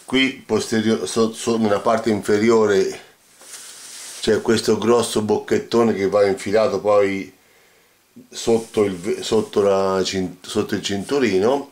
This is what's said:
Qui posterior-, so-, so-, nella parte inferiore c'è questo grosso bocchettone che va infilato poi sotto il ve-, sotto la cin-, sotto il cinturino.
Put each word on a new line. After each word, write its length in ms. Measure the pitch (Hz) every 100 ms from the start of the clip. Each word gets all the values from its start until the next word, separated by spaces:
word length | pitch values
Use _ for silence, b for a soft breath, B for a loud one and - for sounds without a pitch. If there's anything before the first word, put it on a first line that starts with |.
| -
Qui 380 | 131 135 - -
posterior-, 600 | 110 - 113 107 110 92
so-, 260 | 117 110
so-, 240 | - - 113
nella 220 | 110 98
parte 320 | 117 110 113
inferiore 880 | 104 98 104 113 113 107 98 95 - - _ _ B B B B B B B - -
c'è 200 | - 104
questo 360 | - 110 113 104
grosso 460 | 107 120 110 113
bocchettone 720 | 107 104 - 107 - 117 113 98
che 120 | 98
va 180 | 101 101
infilato 540 | 95 104 107 104 98
poi 560 | 101 104 98 98 - _ b b b b b b _ - -
sotto 540 | - - 113 - -
il 120 | 101 90
ve-, 280 | 95 123
sotto 380 | - 110 104 110
la 420 | 101 95 95 95
cin-, 340 | 90 98 90 87
sotto 340 | - 107 101 101
il 80 |
cinturino. 880 | 87 98 92 143 117 95 107 139 -